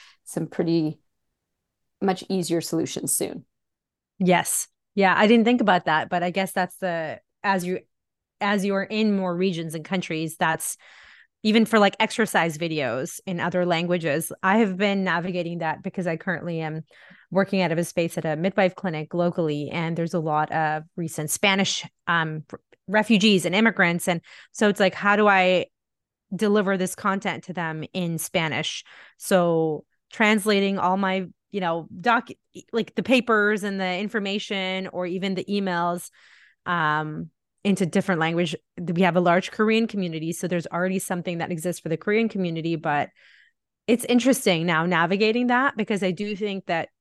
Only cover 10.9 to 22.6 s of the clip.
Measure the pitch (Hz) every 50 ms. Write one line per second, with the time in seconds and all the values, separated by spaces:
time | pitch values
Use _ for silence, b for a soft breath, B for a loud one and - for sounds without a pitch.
10.9 | B B B B B B B B _ _ - 214 208 233 220 - - 220 202 196
11.9 | - - 220 214 - - 220 - - 202 165 170 156 147 170 170 160 151 139 123
12.9 | 110 131 135 175 - - - - 185 170 - 175 170 180 180 175 170 160 170 175
13.9 | 175 180 160 165 139 160 165 - - - - 190 196 220 233 202 185 180 202 202
14.9 | 196 196 190 185 165 175 165 185 180 180 175 170 170 170 165 160 151 - - 190
15.9 | - - 175 175 165 160 - - 175 156 - 175 170 160 160 156 156 160 160 B
16.9 | B B B B B B B B 170 185 196 - - 190 185 160 160 165 175 -
17.9 | - - 170 165 - - 151 165 151 151 165 196 - - 196 185 180 - - 190
18.9 | 160 156 156 - - 175 175 175 170 - 170 156 147 147 147 - - 170 165 165
19.9 | 170 160 170 165 - 175 156 156 151 151 156 - - 156 160 151 156 156 156 -
20.9 | _ - 170 156 - - 151 156 - - - 202 190 190 196 - - - - 156
21.9 | - _ _ - 170 170 160 160 156 156 151 - - -